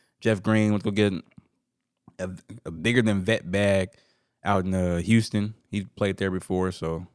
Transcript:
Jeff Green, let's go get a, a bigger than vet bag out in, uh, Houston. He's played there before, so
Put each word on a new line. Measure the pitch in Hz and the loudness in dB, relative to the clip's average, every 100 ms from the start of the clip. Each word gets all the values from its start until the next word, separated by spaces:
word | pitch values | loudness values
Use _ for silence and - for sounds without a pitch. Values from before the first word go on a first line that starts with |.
| _ _ | _ _
Jeff | 113 104 | 0 0
Green, | 104 110 107 | 2 2 2
let's | 104 | 0
go | 107 | 0
get | 101 104 90 - - _ _ _ _ _ _ _ - | 2 2 0 -8 -20 _ _ _ _ _ _ _ -12
a, | 92 92 - 113 - | -10 -10 -14 -16 -12
a | |
bigger | 82 113 120 | -6 0 2
than | 110 101 | 4 2
vet | 92 113 87 | 0 -2 0
bag | 98 101 98 92 - _ _ _ _ | 2 4 2 0 -8 _ _ _ _
out | - 101 | 0 0
in, | 95 | 0
uh, | 92 90 87 | 0 0 0
Houston. | 90 113 104 107 104 110 _ | 2 2 2 -2 -4 -8 _
He's | 104 95 - | -8 -8 -4
played | 101 92 | -4 -2
there | 98 | -4
before, | 92 - 92 92 | -4 -4 -2 -2
so | 90 82 82 87 | -4 -6 -6 -10